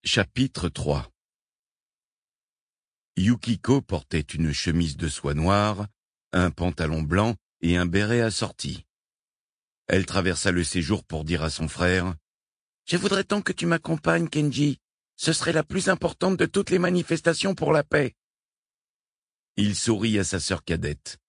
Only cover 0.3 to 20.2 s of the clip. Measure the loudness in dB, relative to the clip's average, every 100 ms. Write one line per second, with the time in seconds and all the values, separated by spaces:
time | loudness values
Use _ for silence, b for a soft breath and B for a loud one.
0.3 | -2 -4 -2 -6 -4 -2 -2 -4 _ _
1.3 | _ _ _ _ _ _ _ _ _ _
2.3 | _ _ _ _ _ _ _ _ 0 2
3.3 | 2 0 -2 2 2 2 -6 -2 -4 -4
4.3 | -2 -2 0 0 0 -2 -2 -6 -4 -4
5.3 | 0 2 2 2 -2 -8 _ _ _ _
6.3 | 0 0 0 -2 0 -2 0 0 2 2
7.3 | -2 _ _ 0 2 2 0 0 0 0
8.3 | -2 -6 -8 -10 -10 -14 _ _ _ _
9.3 | _ _ _ _ _ 0 2 2 0 0
10.3 | 0 2 2 0 -2 0 -2 -2 -6 -2
11.3 | -2 -2 -4 -6 0 2 2 0 -6 _
12.3 | _ _ _ _ _ -4 -2 0 0 0
13.3 | -2 -2 -2 0 -2 -2 -2 0 0 0
14.3 | 0 0 2 0 -2 _ _ _ -4 -2
15.3 | 0 0 0 0 -2 0 0 -2 0 0
16.3 | 2 2 0 2 2 2 0 0 0 0
17.3 | 0 -2 0 2 2 4 0 0 _ _
18.3 | _ _ _ _ _ _ _ _ _ _
19.3 | _ _ -2 0 0 0 0 2 0